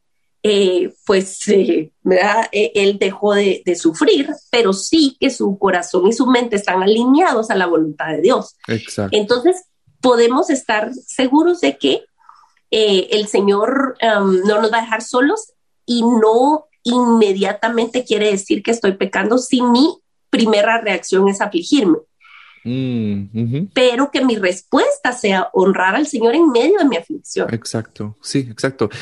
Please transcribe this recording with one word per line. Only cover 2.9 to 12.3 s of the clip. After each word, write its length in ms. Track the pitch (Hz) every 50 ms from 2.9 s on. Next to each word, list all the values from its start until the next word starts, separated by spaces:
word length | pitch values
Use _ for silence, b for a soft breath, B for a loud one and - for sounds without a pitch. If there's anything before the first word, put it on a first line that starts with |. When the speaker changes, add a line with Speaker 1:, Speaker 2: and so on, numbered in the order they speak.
| 202
Speaker 1:
dejó 380 | 196 - 190 196 - 208 208 202
de, 260 | 202 202 196 - - -
de 120 | 180 175
sufrir, 580 | - - 165 160 - 302 359 403 285 285 311 294 - _ _
pero 220 | - 240 233 190 196
sí 420 | 196 - - 320 320 294 269 - -
que 100 | 262 269
su 300 | 247 - 214 202 190 196
corazón 480 | - 190 180 180 175 - - 180 180
y 60 | 208 226
su 120 | 226 262
mente 300 | 247 254 240 247 233 208
están 260 | 196 - 196 180 185
alineados 680 | 185 196 220 233 240 254 269 302 370 330 269 220 220 233
a 40 | 214
la 120 | 190 185
voluntad 400 | 175 165 160 160 156 151 - 156
de 140 | 160 156 147
Dios. 340 | 160 226 254 269 - - - _ -
Speaker 2:
Exacto. 480 | - 113 107 - - - - 101 95 208
Speaker 1:
Entonces, 500 | 208 208 202 247 247 247 349 370 370 - _ _ _ _ _ _ _
podemos 480 | - 254 247 233 233 233 254 294 - -
estar 420 | 285 262 - - 220 214 214 233 262
seguros 680 | - - - - - 254 254 269 311 330 349 349 339
de 160 | - 277 -
que, 240 | - - 262 311 453 - _ _ b b b